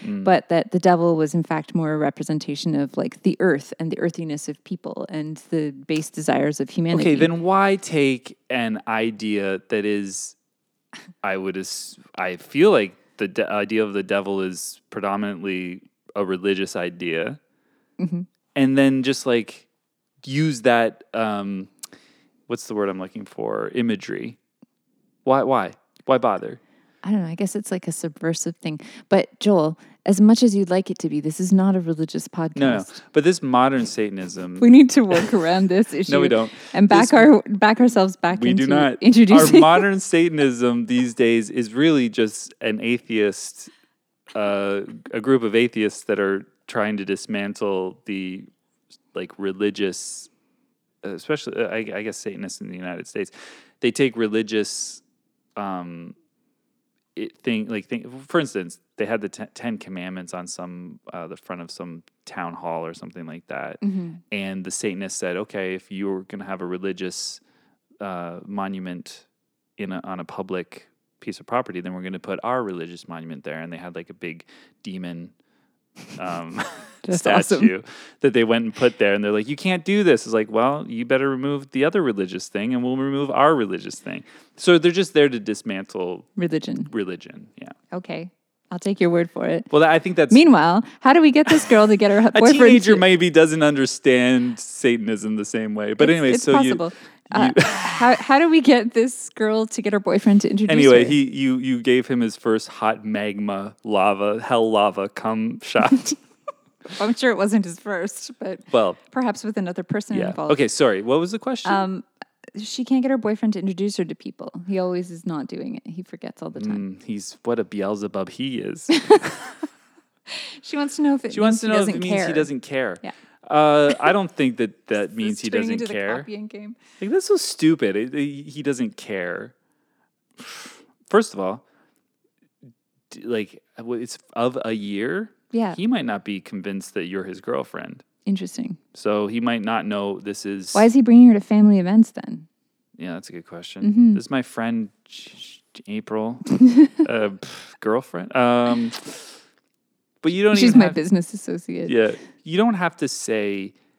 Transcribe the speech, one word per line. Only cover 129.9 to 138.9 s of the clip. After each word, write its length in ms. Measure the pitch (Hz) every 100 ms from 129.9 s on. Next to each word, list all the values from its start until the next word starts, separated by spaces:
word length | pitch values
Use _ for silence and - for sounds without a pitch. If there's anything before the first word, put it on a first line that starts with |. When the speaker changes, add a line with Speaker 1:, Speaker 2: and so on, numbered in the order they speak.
| _ _ _ _ _ - - - - _ _ -
Speaker 1:
First 260 | 208 -
of 60 | 98
all, 240 | 95 117 _ _ _ _ _ _ _ _ _ _ 135 _ _ _ _
d-, 120 | -
like, 400 | 120 113 101 - _ -
w-, 240 | 117 117
it's 180 | 120 - _
of 220 | - 123 127
a 80 | 113
year. 580 | 113 101 98 123 185 220 _ _
Speaker 2:
Yeah. 240 | 226 202
Speaker 1:
He 120 | 165 220
might 160 | 233
not 200 | 120 101
be 160 | - 95
convinced 540 | - 101 98 98 -
that 120 | 101 87
you're 180 | 95
his 160 | 92 92
girlfriend. 640 | - 90 - - - - _ _
Speaker 2:
Interesting. 520 | 202 190 180 - - 170 _